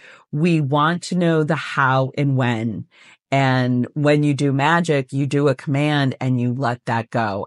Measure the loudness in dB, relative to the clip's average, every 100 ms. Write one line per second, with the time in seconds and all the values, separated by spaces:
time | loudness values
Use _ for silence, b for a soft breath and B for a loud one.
0 | B B B -2 2 2 2 2 0 0
1 | -4 0 2 2 0 -2 -4 0 2 2
2 | 0 -2 0 2 0 0 -4 -6 -10 b
3 | b b -4 0 2 2 2 0 -2 0
4 | 2 2 2 0 0 0 2 2 2 -2
5 | -2 -4 -2 0 0 0 -2 -2 0 0
6 | 0 -2 -2 0 0 -2 -4 -4 -4 -4
7 | -4 -4 -2 -4